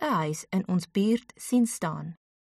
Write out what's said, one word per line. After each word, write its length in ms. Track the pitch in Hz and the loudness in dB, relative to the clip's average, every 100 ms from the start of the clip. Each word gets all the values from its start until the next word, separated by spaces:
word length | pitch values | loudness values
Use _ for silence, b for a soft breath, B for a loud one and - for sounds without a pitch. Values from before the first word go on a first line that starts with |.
'n 120 | 302 | 0
huis 320 | 190 156 156 - | 0 0 -4 -4
in 180 | 190 - | -4 0
ons 240 | 180 - | -2 0
buurt 420 | 202 208 233 - - | 2 2 2 -2 -16
sien 300 | - 247 233 | 0 2 2
staan. 480 | - 165 151 156 - _ _ | 0 -6 -6 -8 -12 _ _